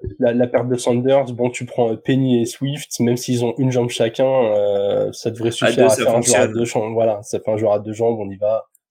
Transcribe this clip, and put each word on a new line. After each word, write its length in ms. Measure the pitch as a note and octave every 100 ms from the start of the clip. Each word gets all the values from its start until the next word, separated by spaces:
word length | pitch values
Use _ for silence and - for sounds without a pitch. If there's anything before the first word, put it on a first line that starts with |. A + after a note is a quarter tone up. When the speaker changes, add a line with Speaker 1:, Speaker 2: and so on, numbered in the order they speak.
| - -
Speaker 1:
la, 140 | B2
la 140 | A#2+ A#2+
perte 200 | A#2+ B2
de 80 | B2
Sanders, 560 | C3 A#2+ C3 C#3 B2
bon, 180 | A#2 B2
tu 160 | - B2
prends, 280 | - A#2
euh, 20 | A2
Penny 460 | - C3+ C3 A#2+
et 40 | A#2
Swift, 540 | - C3+ D3 - -
même 160 | A#2 A#2+
s'ils 300 | - A#2+ A#2+
ont 100 | D3
une 140 | C3
jambe 180 | B2 A#2+
chacun, 380 | - A2+ - C3
euh, 840 | C3 A2+ G#2 G2+ G2+ G2+ G#2 G#2
ça 180 | - A2+
devrait 180 | A2 A2+
Speaker 2:
À 20 |
Speaker 1:
suffire 240 | - A#2 C3
Speaker 2:
deux, 60 |
Speaker 1:
à 60 | B2
Speaker 2:
ça 140 | G#2+
Speaker 1:
faire 120 | B2+ A#2
un 60 |
joueur 140 | B2 A#2+
à 60 |
Speaker 2:
fonctionne. 120 | A#2
Speaker 1:
deux 120 | A#2 A#2
jambes. 280 | B2+ A2
Voilà, 280 | A2+ A2+ G#2
ça 160 | - G#2+
fait 100 | -
un 60 | A2
joueur 180 | A2
à 60 | G#2
deux 140 | G#2+
jambes, 260 | G#2+ A#2 A2+
on 100 | G2
y 80 | F#2+
va, 280 | G#2 A2 - _ _